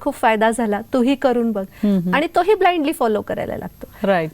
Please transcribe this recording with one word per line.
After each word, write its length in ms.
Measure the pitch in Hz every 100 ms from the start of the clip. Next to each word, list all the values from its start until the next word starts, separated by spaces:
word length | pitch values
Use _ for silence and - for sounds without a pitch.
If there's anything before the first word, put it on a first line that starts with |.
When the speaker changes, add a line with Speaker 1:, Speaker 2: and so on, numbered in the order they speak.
Speaker 1:
खूप 140 | 294
फायदा 360 | - 240 220 220
झाला, 300 | 226 226 208 226
तूही 220 | 262 240
करून 380 | 269 269 240 233
बघ." 120 | 208 196
Speaker 2:
हम्म, 280 | - 208 190
हम्म. 160 | 175
Speaker 1:
आणि 120 | 254 339 339
तोही 180 | 349
ब्लाइंडली 380 | 427 370 349 285
फॉलो 280 | 320 240 208
करायला 360 | 208 - - -
लागतो. 500 | 180 - - - 196
Speaker 2:
right. 240 | 185 160